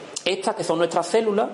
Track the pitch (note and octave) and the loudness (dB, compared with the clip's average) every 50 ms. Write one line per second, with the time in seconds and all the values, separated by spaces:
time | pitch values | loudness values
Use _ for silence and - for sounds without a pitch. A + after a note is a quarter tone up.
0 | - - - - - F3 F#3+ F#3+ - A3+ G3+ - E3 - D#3+ E3 E3+ D#3 - F3 | -14 -12 -10 -6 -4 -2 -2 -2 -2 -2 -2 0 0 0 2 2 2 2 2 0
1 | E3+ - - A#3 A3+ G#3+ G3+ G#3 A#3+ - | 0 2 2 2 2 2 2 2 2 0